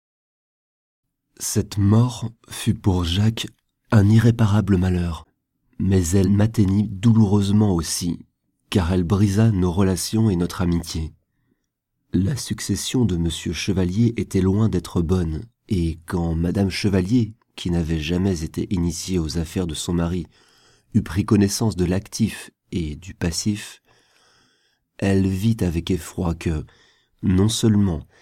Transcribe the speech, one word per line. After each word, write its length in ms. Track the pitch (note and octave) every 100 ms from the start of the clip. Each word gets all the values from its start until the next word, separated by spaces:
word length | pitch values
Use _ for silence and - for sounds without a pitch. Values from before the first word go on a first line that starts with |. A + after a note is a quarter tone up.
| _ _ _ _ _ _ _ _ _ _ _ _ _ -
Cette 400 | - G#2+ - -
mort 540 | G2 A2 B2 - A2+ - -
fut 240 | - -
pour 320 | - G2+ F2+
Jacques 440 | E2+ F2+ A2 A2+ - - _ _ _
un 180 | A2 G2+
irréparable 720 | A2+ A#2 A#2 G#2+ G#2 G2 F#2
malheur, 480 | F#2 F2+ F2 E2 - _ _ _ _ -
mais 300 | F#2 F#2+ E2
elle 220 | G2 F#2+
m'atteignit 580 | G2+ A2 A2 F#2+ G2+ G#2+
douloureusement 840 | F#2+ A#2 A2 G2+ G#2 G2 G#2 G#2+
aussi, 500 | F2 D#2+ - E2+ - - _ _ _ _
car 240 | G#2 E2
elle 100 | F#2
brisa 460 | E2+ G2 G#2 G2 A2+
nos 200 | F#2+ F2+
relations 600 | E2+ F#2+ F2+ - A2 A2+
et 60 | F2
notre 260 | F2 -
amitié. 500 | F2+ E2+ E2+ E2 D#2+ - _ _ _ _ _ _ _ _ _
La 200 | F2+ G2
succession 680 | A#2+ - G#2+ - G2 - C3
de 140 | A2 E2+
Monsieur 340 | E2+ - -
Chevalier 600 | E2+ - F#2 F2+ G2 A#2 A#2
était 240 | F2+ G2
loin 300 | F#2 G2+ A2
d'être 320 | F2 - F#2+
bonne, 420 | D#2+ F#2 E2 D#2 - _ -
et 300 | F#2+ E2 D#2 -
quand 280 | F#2 E2+
Madame 360 | E2 F2 G2 G2
Chevalier, 640 | - G#2+ F#2+ F2+ B2+ G#2 - _ -
qui 140 | F2
n'avait 300 | F2 D#2+ E2
jamais 420 | D2+ F2+ G2 F2
été 300 | D#2+ F2 E2
initiée 460 | F2 E2+ E2 - F#2
aux 180 | D#2 E2+
affaires 300 | D#2+ G2+ F2
de 80 |
son 180 | D2 -
mari, 340 | F2 E2+ F2+ D#2+ _ _ _ _ _ _
eut 80 | G#2+
pris 240 | - E2+ -
connaissance 500 | G#2 G2 - A2+ F2+
de 80 |
l'actif 640 | F2 F#2 - - G#3+ - - _ _
et 240 | - D#2 D2
du 160 | F#2+
passif, 680 | - F2 E2 A2 G#2 - - _ _ _ _ _ _ _ _ _ _ _ -
elle 240 | G2+ F#2+ F#2+
vit 300 | F#2+ A2+ A2
avec 300 | F2+ E2 E2
effroi 440 | F2+ - - F2
que, 320 | E2 F2 D#2 - _ _ _ _ _
non 260 | - F2+ G#2+
seulement 580 | - A2+ G#2 G2 D2+ - _